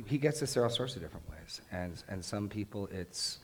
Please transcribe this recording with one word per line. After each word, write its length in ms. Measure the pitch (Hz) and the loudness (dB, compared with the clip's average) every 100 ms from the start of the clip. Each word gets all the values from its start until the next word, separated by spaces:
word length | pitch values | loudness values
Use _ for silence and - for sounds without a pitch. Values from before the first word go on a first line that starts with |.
| 104 | 0
he 100 | 143 | 4
gets 240 | 147 151 | 4 4
us 120 | 139 | 2
there 100 | 127 | 6
all 60 | 117 | 6
sorts 260 | 117 135 95 | 4 0 -4
of 60 | |
different 260 | 80 82 - | -8 -8 -10
ways. 300 | 78 80 - - | -12 -10 -12 -6
And, 320 | 90 90 82 - | -2 -2 -4 -6
and 160 | 95 | -6
some 240 | 87 104 104 | -2 -2 0
people, 400 | 104 101 104 98 | -2 -4 -4 -4
it's, 480 | 92 90 - - - | -4 -6 -4 -4 -4